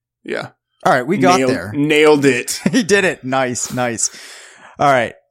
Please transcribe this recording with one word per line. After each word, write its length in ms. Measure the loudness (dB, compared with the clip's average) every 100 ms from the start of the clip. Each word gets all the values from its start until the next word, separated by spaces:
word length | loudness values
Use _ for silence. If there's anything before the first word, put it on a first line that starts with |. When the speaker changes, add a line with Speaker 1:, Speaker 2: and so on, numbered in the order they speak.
| _ _
Speaker 1:
Yeah. 260 | -12 -10 -10 _ _ _ 0
Speaker 2:
All 80 |
right, 140 | 0 0
we 100 | 0
got 220 | 2 2
Speaker 1:
Nailed, 100 | 0
Speaker 2:
there. 200 | -2 -4
Speaker 1:
nailed 520 | -4 0 4 4 4 4
it. 340 | 0 -4 -6 -2
Speaker 2:
<laughs> 60 |
He 120 | 0
did 200 | 2 2 0
it. 180 | -2
Nice, 500 | -4 -2 -2 -4 -6
nice. 380 | -4 -4 -4 -6 -8 -20 -20 -20 -20 -16 -2
All 140 | 2
right. 220 | 2 0 -6 _